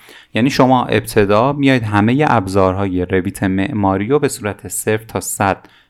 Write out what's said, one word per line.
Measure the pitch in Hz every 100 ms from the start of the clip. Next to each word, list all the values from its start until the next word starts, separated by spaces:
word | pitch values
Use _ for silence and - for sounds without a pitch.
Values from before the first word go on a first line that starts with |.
| - - _
یعنی | 107 127
شما | - 131 127 127
ابتدا | 110 - 110 101 104 131
میاید | 147 135 131
همهٔ | 110 104 107 131 151
ابزارهای | 117 95 98 95 92 101 90 90
رویت | 95 95 95
معماری | 98 95 95 110 98 95 104
رو | 147
به | 143
صورت | - 104 95 92
صفر | - - 110 113
تا | 98
صد | - - 98 92 - _ _